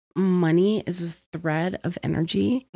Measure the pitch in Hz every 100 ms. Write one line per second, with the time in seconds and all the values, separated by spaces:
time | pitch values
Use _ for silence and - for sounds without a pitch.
0 | _ - 190 180 165 165 196 214 - 180
1 | 170 165 _ 160 165 156 180 190 - 175
2 | 147 156 165 196 196 254 -